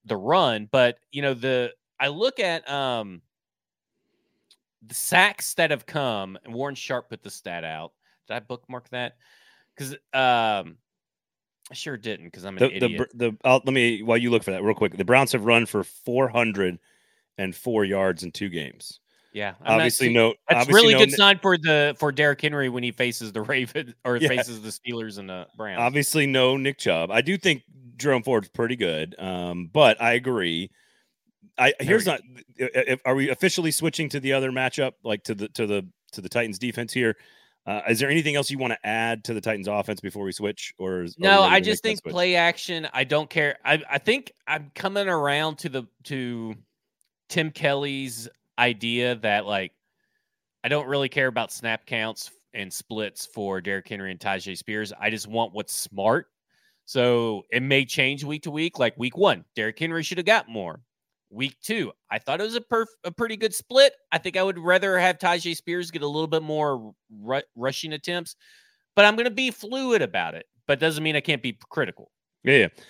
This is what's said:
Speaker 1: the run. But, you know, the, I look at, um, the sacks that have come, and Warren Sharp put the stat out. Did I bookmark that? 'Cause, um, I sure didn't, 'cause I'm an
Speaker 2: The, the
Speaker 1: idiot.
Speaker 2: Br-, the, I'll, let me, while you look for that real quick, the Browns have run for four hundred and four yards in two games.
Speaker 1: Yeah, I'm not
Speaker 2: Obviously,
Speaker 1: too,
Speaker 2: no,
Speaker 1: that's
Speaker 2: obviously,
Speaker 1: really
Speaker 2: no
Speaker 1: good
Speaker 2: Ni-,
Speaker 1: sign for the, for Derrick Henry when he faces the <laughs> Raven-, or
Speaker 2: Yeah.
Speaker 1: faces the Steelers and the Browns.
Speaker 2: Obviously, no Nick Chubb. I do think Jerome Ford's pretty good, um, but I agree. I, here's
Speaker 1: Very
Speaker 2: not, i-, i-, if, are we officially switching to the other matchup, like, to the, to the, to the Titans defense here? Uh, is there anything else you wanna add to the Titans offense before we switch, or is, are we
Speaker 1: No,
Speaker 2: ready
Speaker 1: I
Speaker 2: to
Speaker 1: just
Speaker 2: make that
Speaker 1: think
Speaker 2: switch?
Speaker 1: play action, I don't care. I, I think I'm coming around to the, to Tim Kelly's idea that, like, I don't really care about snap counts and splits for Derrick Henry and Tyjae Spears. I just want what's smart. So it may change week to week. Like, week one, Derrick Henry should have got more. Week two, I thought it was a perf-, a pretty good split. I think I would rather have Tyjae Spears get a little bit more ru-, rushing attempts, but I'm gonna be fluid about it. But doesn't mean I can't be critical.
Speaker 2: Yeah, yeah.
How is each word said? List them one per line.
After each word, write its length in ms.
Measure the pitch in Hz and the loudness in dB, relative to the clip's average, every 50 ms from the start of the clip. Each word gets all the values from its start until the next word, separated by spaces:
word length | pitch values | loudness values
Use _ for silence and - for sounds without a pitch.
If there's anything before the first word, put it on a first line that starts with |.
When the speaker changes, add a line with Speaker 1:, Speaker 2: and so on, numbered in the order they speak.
| _ | _
Speaker 1:
the 100 | 110 113 98 | -6 -4 -4
run. 500 | 95 120 160 190 170 131 113 107 107 110 | 0 2 4 4 4 4 2 -2 -4 0
But, 260 | - 135 123 120 120 _ _ _ | 4 4 4 4 4 _ _ _
you 100 | - 139 | -8 -4
know, 120 | 143 139 135 | -2 -2 -2
the, 400 | 117 117 135 127 127 123 120 - _ _ _ _ - | -2 -2 -2 0 0 -2 -2 -6 _ _ _ _ -4
I 80 | 131 143 | -2 -2
look 320 | 143 165 214 269 262 - | -2 0 -2 -2 -2 -2
at, 300 | 214 180 165 165 - 127 | -2 -2 -2 -4 -6 -6
um, 520 | 143 139 139 131 123 113 107 98 92 85 _ _ _ _ _ _ _ _ _ _ _ _ _ _ _ _ _ _ _ _ _ _ _ _ _ _ _ _ _ _ _ _ _ | -4 -2 -2 -2 -2 -4 -6 -8 -12 -18 _ _ _ _ _ _ _ _ _ _ _ _ _ _ _ _ _ _ _ _ _ _ _ _ _ _ _ _ _ _ _ _ _
the 100 | 110 - | -12 -10
sacks 580 | - - - 170 180 185 208 202 - - - - | -8 -2 4 6 6 6 6 4 -2 -8 -6 -2
that 160 | - 165 156 | 0 0 0
have 140 | 151 123 - | 0 -2 -6
come, 520 | - - 151 139 127 113 101 98 95 95 92 - | -6 -6 -2 -2 -2 -2 -4 -6 -8 -12 -16 -16
and 80 | - 117 | -12 -10
Warren 220 | 120 135 143 139 | -8 -8 -8 -8
Sharp 340 | - - - 135 123 - - | -10 -8 -6 -6 -6 -6 -8
put 120 | 117 - | -16 -18
the 80 | - 98 | -16 -18
stat 340 | - - - 98 87 85 82 | -18 -14 -12 -10 -10 -8 -8
out. 260 | 80 80 78 82 82 _ _ _ _ _ _ _ - | -8 -8 -10 -12 -14 _ _ _ _ _ _ _ -10
Did 80 | 107 | -10
I 40 | 120 | -10
bookmark 500 | 113 - 127 120 _ - 127 123 120 - | -10 -10 -14 -14 _ -14 -14 -14 -14 -10
that? 280 | - 123 123 117 - _ _ _ _ _ _ _ _ _ _ _ _ - | -8 -8 -8 -8 -10 _ _ _ _ _ _ _ _ _ _ _ _ -12
'Cause, 160 | 139 131 143 - _ _ - | -12 -12 -12 -14 _ _ 0
um, 640 | 135 131 127 123 117 113 110 107 98 92 85 82 _ _ _ _ _ _ _ _ _ _ _ _ _ _ _ _ _ _ - | 2 4 4 4 4 2 2 0 -2 -4 -8 -14 _ _ _ _ _ _ _ _ _ _ _ _ _ _ _ _ _ _ -20
I 40 | 143 | -16
sure 220 | - - 156 135 110 | -12 -10 -10 -10 -8
didn't, 340 | 101 113 104 85 82 87 | -8 -8 -8 -8 -10 -18
'cause 140 | - - 87 | -18 -14 -12
I'm 120 | 98 95 95 | -8 -2 0
an 60 | 120 | 0
Speaker 2:
The, 160 | 135 - - | 0 2 0
the 60 | 127 | -2
Speaker 1:
idiot. 120 | 117 - - | -2 -2 -2
Speaker 2:
Br-, 200 | 127 - - 117 | -6 -6 -4 -4
the, 200 | 120 117 107 - - | -4 -4 -2 0 4
I'll, 180 | 131 127 135 - | 4 4 4 4
let 100 | 135 135 | 2 2
me, 280 | 131 120 117 117 98 | 4 4 2 2 0
while 160 | 107 113 117 120 | 0 2 2 2
you 140 | 120 120 | 4 4
look 120 | 117 113 - | 2 2 2
for 80 | - | 0
that 120 | 95 92 95 | -4 -2 0
real 100 | 104 107 | 0 2
quick, 240 | - 107 92 85 92 | 2 2 0 0 0
the 80 | 95 | 2
Browns 260 | 90 123 131 139 120 - | 4 6 4 4 4 0
have 120 | 120 101 | 0 2
run 200 | 117 117 117 113 | 4 4 4 4
for 180 | - - 104 92 | 2 -2 -4 -4
four 440 | - - - - - 120 127 135 123 | -4 -10 -14 -8 -2 0 0 0 2
hundred 520 | 117 120 117 113 101 98 98 90 87 87 _ _ _ _ _ _ _ _ _ _ _ - | 2 0 0 0 0 0 0 0 0 -4 _ _ _ _ _ _ _ _ _ _ _ -6
and 180 | 98 95 87 | -6 -6 -6
four 300 | - - 123 117 110 104 | -6 -4 -2 0 2 2
yards 380 | 95 98 95 95 95 90 80 87 | 2 2 2 2 2 0 -2 -6
in 80 | 87 | -10
two 180 | - - 104 98 | -8 -6 -8 -6
games. 500 | 85 82 73 64 - - - - - - _ _ _ _ _ _ | -6 -6 -8 -8 -12 -16 -20 -20 -20 -20 _ _ _ _ _ _
Speaker 1:
Yeah, 220 | - 104 104 101 95 - | -10 -8 -8 -8 -8 -6
I'm 40 | - | 0
not 80 | - 110 | 2 2
Speaker 2:
Obviously, 320 | 160 160 165 - - 135 120 | 4 4 2 2 2 2 4
Speaker 1:
too, 60 | 117 | 6
Speaker 2:
no, 200 | 117 113 113 110 - _ - | 6 6 6 4 0 _ 4
Speaker 1:
that's 140 | 170 120 | 4 4
Speaker 2:
obviously, 200 | 123 139 143 214 | 6 6 8 8
Speaker 1:
really 120 | 233 220 220 | 10 10 10
Speaker 2:
no 60 | - | 8
Speaker 1:
good 100 | 220 - | 6 6
Speaker 2:
Ni-, 60 | 139 | 6
Speaker 1:
sign 240 | 185 202 202 196 175 | 6 6 6 6 6
for 180 | - 190 180 170 | 4 2 2 4
the, 380 | 151 165 156 147 147 147 143 - | 4 4 4 4 4 2 2 0
for 120 | 151 147 | -2 -2
Derrick 300 | 139 135 151 147 143 - | 2 2 2 2 2 2
Henry 260 | - 151 147 143 139 127 | -2 -2 0 0 -2 -2
when 120 | 120 123 123 | -2 -2 -4
he 80 | 123 | -4
faces 400 | 110 - 127 123 113 - 117 107 | -2 0 -2 -2 -2 -4 -8 -6
the 100 | 98 113 | -6 -6
<laughs> 20 | 107 | -4
Raven-, 500 | 120 143 131 127 117 - 156 147 123 113 _ - | -2 0 -2 -2 -2 -4 -6 -6 -8 -10 _ -2
or 140 | 127 123 120 | -2 0 2
Speaker 2:
Yeah. 100 | 160 143 | 2 2
Speaker 1:
faces 340 | 127 123 117 120 117 110 | 2 0 -2 -4 -6 -12
the 80 | 107 110 | -12 -12
Steelers 480 | 104 - - 123 120 117 113 110 101 101 | -12 -12 -10 -8 -6 -6 -6 -8 -10 -12
and 100 | 98 95 | -12 -12
the 160 | 92 92 87 - _ | -12 -12 -12 -14 _
Browns. 240 | 113 110 107 92 90 | -12 -10 -8 -4 -2
Speaker 2:
Obviously, 460 | 120 123 135 147 143 - - 160 143 | -2 0 0 0 0 0 0 0 2
no 320 | 139 135 131 127 127 131 139 | 2 4 4 4 4 4 2
Nick 200 | 131 139 135 - | 0 -4 -4 -2
Chubb. 320 | - 107 85 82 82 90 | 0 0 0 0 0 0
I 100 | 101 113 | 0 0
do 160 | 131 151 196 190 | 2 2 0 0
think 240 | - 185 151 127 _ _ - 131 131 120 123 117 | 0 0 -2 -2 _ _ -20 -20 -20 -20 -12 -4
Jerome 260 | 127 147 135 123 107 | 0 2 2 2 2
Ford's 260 | 131 127 110 98 - | 0 0 0 0 -2
pretty 260 | - - 120 117 127 | -4 -2 -2 -2 0
good, 400 | 120 104 87 80 78 78 85 92 - | -2 -2 -2 0 -2 -4 -6 -8 -10
um, 500 | 90 92 92 90 87 87 87 90 90 82 | -8 -6 -6 -6 -6 -6 -6 -8 -8 -2
but 300 | - 156 147 117 110 - | 4 6 8 8 6 4
I 120 | 117 120 120 | 2 2 2
agree. 580 | 123 127 131 127 110 92 87 82 82 95 - _ _ _ _ _ _ _ _ _ _ _ _ _ _ _ _ - - | 0 0 -2 -2 0 0 0 -2 -2 -4 -8 _ _ _ _ _ _ _ _ _ _ _ _ _ _ _ _ -4 0
I, 140 | 127 135 143 - | 2 2 2 0
here's 260 | 131 - 196 226 202 | 0 2 2 2 2
Speaker 1:
Very 160 | 185 151 123 - 127 127 | 0 -2 -2 -6 -12 -20
Speaker 2:
not, 80 | 123 - _ _ - | -20 -20 _ _ -6
i-, 40 | 127 | -6
i-, 200 | 127 - 127 127 123 127 | -2 0 0 0 0 0
if, 80 | 131 - | -2 0
are 80 | 135 131 | 0 0
we 140 | 135 135 139 | 0 0 -2
officially 420 | 127 - - 185 - - 170 160 | -2 0 0 0 0 0 -2 -2
switching 380 | 151 - 160 160 - - 160 139 | -2 0 -2 -2 -2 -2 -6 -6
to 100 | - 143 | -6 -6
the 140 | 131 135 135 | -2 0 0
other 180 | 135 135 131 | 0 0 -2
matchup, 420 | 127 131 131 127 - - 139 131 - _ - | -2 -2 -2 -2 -2 -2 -4 -4 -4 _ -4
like, 200 | 113 107 101 - | -4 -4 -4 -4
to 100 | - 113 | -6 -6
the, 120 | 98 101 110 | -6 -6 -8
to 180 | - - 113 104 | -4 -4 -2 0
the, 200 | 104 101 92 90 _ _ _ _ - | -2 -2 -4 -6 _ _ _ _ -16
to 80 | - | -14
the 80 | 92 92 | -10 -4
Titans 280 | - 120 120 113 101 92 | -2 -2 -2 -2 -4 -6
defense 340 | 120 123 113 123 120 110 | -6 -6 -6 -6 -8 -6
here? 240 | - 127 123 113 104 _ _ _ _ _ _ _ _ _ - - | -2 0 2 0 0 _ _ _ _ _ _ _ _ _ -8 -8
Uh, 140 | 101 107 - 107 | -6 -4 0 0
is 120 | 117 110 | 0 2
there 100 | 135 139 | 2 0
anything 260 | 143 165 151 151 143 | 2 2 2 0 0
else 140 | 143 135 - | 0 -2 -2
you 80 | 139 135 | -4 -4
wanna 220 | 131 120 113 - - | -2 -4 -4 -4 -4
add 400 | 104 110 113 113 117 113 110 - | -4 -2 -2 -2 -2 -4 -4 -6
to 80 | - 117 | -6 -6
the 60 | 107 | -4
Titans 260 | 92 113 110 101 95 101 | -2 -2 -4 -4 -2 -4
offense 320 | 104 104 98 - 107 92 | -2 -2 -2 -4 -6 -6
before 240 | - 98 - 104 101 | -8 -10 -8 -6 -6
we 80 | 95 | -6
switch, 420 | 90 - 104 98 87 - - - - - | -6 -4 -4 -6 -6 -6 -12 -14 -10 -8
or 240 | 95 95 92 90 87 | -6 -4 -4 -4 -4
is, 80 | 85 | -6
are 40 | - - | -6 0
we 80 | 175 196 | 4 6
Speaker 1:
No, 140 | 196 196 190 | 6 8 8
Speaker 2:
ready 100 | 165 175 | 6 6
Speaker 1:
I 40 | 196 | 4
Speaker 2:
to 60 | 185 | 4
Speaker 1:
just 180 | 208 214 - - | 2 -2 -2 -2
Speaker 2:
make 0 | |
that 40 | 226 | -4
Speaker 1:
think 100 | 220 190 | -4 -4
Speaker 2:
switch? 120 | - - 175 | -6 -6 -2
Speaker 1:
play 220 | 180 180 180 180 | 0 0 2 2
action, 520 | 175 170 170 175 - - - 175 165 156 147 - | 4 2 2 0 -2 -6 -8 -8 -6 -6 -6 -2
I 100 | 127 135 | -2 -2
don't 260 | 127 147 151 156 - | 0 0 0 0 0
care. 280 | - 165 151 147 131 - - | -2 0 0 0 -2 -2 0
I, 200 | 123 151 156 147 - | 0 0 0 0 -4
I 60 | 139 139 | -6 -4
think 320 | - - 233 277 247 - _ _ - - | 0 0 0 0 -2 -10 _ _ -8 -6
I'm 240 | 147 156 147 139 - | -6 -6 -6 -10 -12
coming 340 | - - 190 196 202 202 190 | -6 -6 -4 -2 -2 -2 0
around 500 | 180 160 143 143 143 147 156 156 151 - | 0 0 0 0 0 0 0 -2 -4 -6
to 100 | - 160 | -8 -8
the, 140 | 127 135 120 - _ _ - | -6 -8 -8 -10 _ _ -12
to 500 | - 147 135 127 120 120 117 113 110 107 104 _ _ _ _ _ _ _ _ _ _ _ _ _ - | -8 -8 -6 -6 -6 -6 -6 -8 -10 -10 -12 _ _ _ _ _ _ _ _ _ _ _ _ _ -6
Tim 240 | - 175 156 156 | -4 -2 -2 -2
Kelly's 760 | 151 - 156 147 139 139 143 143 139 135 135 131 117 113 113 120 - _ _ _ - - | -4 -2 0 0 0 0 -2 -4 -6 -6 -8 -8 -10 -12 -14 -16 -20 _ _ _ -2 2
idea 580 | 123 123 120 101 110 117 117 120 123 123 123 110 | 2 2 2 0 -2 -2 0 0 0 0 0 0
that, 280 | 110 107 101 104 101 | 0 0 2 0 0
like, 260 | 101 104 98 95 90 _ _ _ _ _ _ _ _ _ _ _ _ _ _ _ _ _ _ - | 0 -2 -2 -4 -4 _ _ _ _ _ _ _ _ _ _ _ _ _ _ _ _ _ _ -2
I 60 | 123 | 0
don't 180 | 143 147 143 127 | 0 0 0 0
really 220 | 139 139 139 127 | -2 -2 -2 0
care 180 | - 151 135 131 | 0 0 0 2
about 240 | 117 120 113 - | 2 -2 -4 -4
snap 340 | - - - 117 113 - _ | -6 -8 -4 -4 -4 -4 _
counts 460 | - 127 113 110 110 110 - - - - _ _ _ - | -6 -4 -4 -4 -4 -6 -10 -14 -16 -18 _ _ _ -12
and 180 | 117 98 92 - | -12 -10 -10 -10
splits 520 | - - - 117 110 107 101 - - - | -12 -12 -10 -8 -6 -6 -6 -8 -12 -16
for 360 | - - 117 101 98 95 95 | -14 -10 -8 -6 -6 -6 -6
Derrick 260 | 87 101 98 98 92 - | -4 -4 -6 -6 -6 -8
Henry 240 | 110 98 98 95 | -12 -10 -10 -10
and 80 | 92 82 | -10 -8
Tyjae 380 | - 104 98 95 87 98 92 - | -4 -4 -4 -4 -6 -10 -12 -12
Spears. 340 | - - 107 107 107 98 98 - | -10 -8 -6 -6 -6 -8 -8 -6
I 100 | 101 107 | -4 -4
just 180 | 110 107 - 113 | -4 -4 -8 -6
want 260 | 110 113 113 107 87 | -4 -4 -4 -4 -4
what's 200 | 107 104 - - | -10 -8 -8 -8
smart. 540 | - - - 101 98 98 110 120 170 175 _ _ _ _ _ _ _ _ _ _ _ _ | -8 -8 -10 -6 -2 2 2 2 2 0 _ _ _ _ _ _ _ _ _ _ _ _
So 580 | - - 135 120 123 120 120 117 113 107 98 - - | -6 0 2 2 4 4 2 2 0 -4 -6 -6 -2
it 100 | - 123 | -2 -2
may 240 | 127 135 139 139 135 | 2 4 2 2 2
change 380 | 123 - - 135 131 143 139 147 | 0 0 0 0 0 -2 -4 -8
week 200 | 143 151 151 - | -8 -8 -8 -8
to 80 | 170 | -8
week. 280 | 147 151 160 170 - - | -6 -4 -4 -4 -2 0
Like, 180 | 127 113 - - | 0 0 0 -2
week 180 | 120 127 - 165 | -6 -6 0 2
one, 280 | 196 190 127 87 82 _ - | 2 2 2 0 -4 _ -6
Derrick 220 | - 107 110 110 - | -4 -4 -4 -4 -4
Henry 240 | 160 165 165 165 156 | -6 -4 -4 -4 -6
should 140 | - 185 170 | -6 -6 -4
have 80 | 175 | 2
got 240 | 190 220 220 - - | 2 2 2 2 -2
more. 320 | 113 107 92 85 80 - _ _ _ _ _ _ _ _ _ _ | -8 -8 -8 -8 -10 -12 _ _ _ _ _ _ _ _ _ _
Week 240 | 101 107 135 139 - _ | -10 -6 -6 -6 -8 _
two, 300 | - - 220 226 156 107 - _ _ - | -8 -6 -4 -4 -4 -6 -8 _ _ -8
I 80 | 107 110 | -8 -8
thought 240 | - - 139 170 | -4 -4 -4 -4
it 20 | 208 | -4
was 120 | 220 226 | -4 -6
a 60 | 240 | -6
perf-, 260 | 233 - 240 226 226 220 _ _ - | -6 -2 -2 -2 -2 -2 _ _ -12
a 80 | 175 | -10
pretty 260 | 170 - 233 226 220 202 | -6 -6 -6 -4 -4 -2
good 160 | 226 220 - | -2 -2 -2
split. 400 | - - - 247 262 277 277 277 _ _ - | -4 -8 0 4 6 6 6 4 _ _ -4
I 60 | - 160 | -4 -2
think 180 | - 185 170 | -2 -2 -2
I 60 | 185 | 0
would 160 | 185 196 190 170 | 0 0 -2 -2
rather 400 | 160 175 180 190 190 196 185 180 | 2 4 4 4 4 4 2 4
have 220 | 180 185 180 - | 4 4 2 2
Tyjae 360 | - 175 175 175 165 175 165 | 0 0 0 0 -2 -4 -6
Spears 360 | - - - 170 180 175 170 | -6 -6 -6 -6 -6 -6 -6
get 100 | 165 165 | -8 -6
a 60 | 143 147 | -6 -4
little 180 | 143 156 160 156 | -4 -2 -2 0
bit 140 | 160 160 | -2 -2
more 500 | 156 156 151 151 151 147 139 123 110 107 101 _ _ _ | -2 -2 -2 0 0 0 -2 -4 -6 -12 -20 _ _ _
ru-, 300 | 110 104 101 113 131 139 - _ - | -20 -14 -8 -4 -4 -4 -4 _ -10
rushing 380 | 120 120 135 139 - - 156 156 | -6 -4 -4 -4 -4 -8 -10 -10
attempts, 420 | 151 - - 175 175 170 - - _ _ _ _ _ _ _ _ _ _ _ - | -10 -6 -6 -6 -6 -6 -10 -16 _ _ _ _ _ _ _ _ _ _ _ 6
but 100 | - 202 | 6 8
I'm 100 | 208 214 | 8 6
gonna 140 | 220 240 247 | 4 0 -2
be 220 | 202 226 262 254 | -2 -2 -4 -4
fluid 500 | - - - 208 247 269 269 254 233 202 | -4 -6 -10 -8 -6 -4 0 2 2 2
about 320 | 143 104 87 95 85 82 78 | 2 0 -2 -2 -4 -4 -6
it. 140 | 85 - _ _ _ _ | -12 -16 _ _ _ _
But 140 | - 147 135 | 0 0 2
doesn't 240 | 156 160 156 151 156 | 2 0 0 0 -2
mean 120 | 160 151 | 0 0
I 60 | 147 | 0
can't 220 | - - 151 127 - | -2 -2 -8 -8 -8
be 160 | 127 107 _ _ - | -8 -10 _ _ -10
critical. 400 | - 160 135 113 104 - - - _ _ _ _ _ _ - | -4 -4 -4 -4 -6 -12 -20 -20 _ _ _ _ _ _ 2
Speaker 2:
Yeah, 140 | - 139 131 | 4 6 6
yeah. 100 | 101 85 - - - | 6 4 0 -8 -20